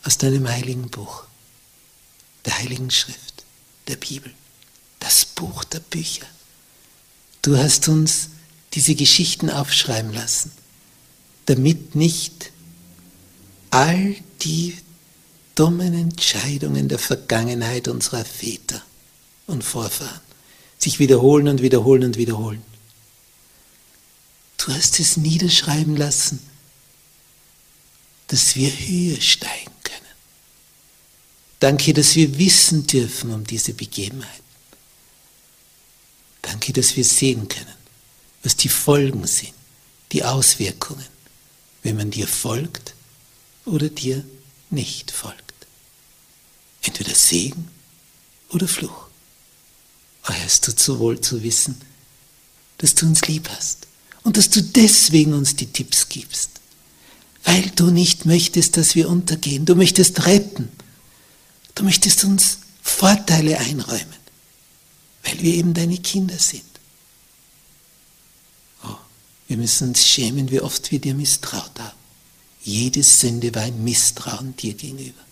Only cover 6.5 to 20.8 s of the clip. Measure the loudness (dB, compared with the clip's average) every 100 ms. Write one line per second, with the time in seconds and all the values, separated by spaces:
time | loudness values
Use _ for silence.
6.5 | _ _ _ _ _ _ _ _ _ 2
7.5 | 2 4 2 2 2 2 0 -6 -14 _
8.5 | _ _ -2 0 2 4 4 2 -2 -2
9.5 | -2 -2 -2 0 -4 -4 -8 -6 -4 -6
10.5 | -10 _ _ _ _ _ _ _ _ 0
11.5 | 2 2 0 -2 0 0 0 -8 -12 -20
12.5 | -20 -20 -20 -20 -20 -20 -20 -20 -20 -20
13.5 | -20 0 2 4 2 0 -4 -14 -10 -4
14.5 | -4 -4 -8 -20 -20 _ _ _ _ _
15.5 | 2 2 2 0 0 -2 -2 -2 -2 -4
16.5 | -4 -2 -2 0 -2 -4 -6 -2 -2 -2
17.5 | -4 -4 -6 -6 -6 -4 -6 -10 -10 -12
18.5 | -10 -12 -12 -16 _ _ _ _ _ -8
19.5 | -8 -6 -6 -6 -6 -10 -16 _ -20 _
20.5 | _ _ _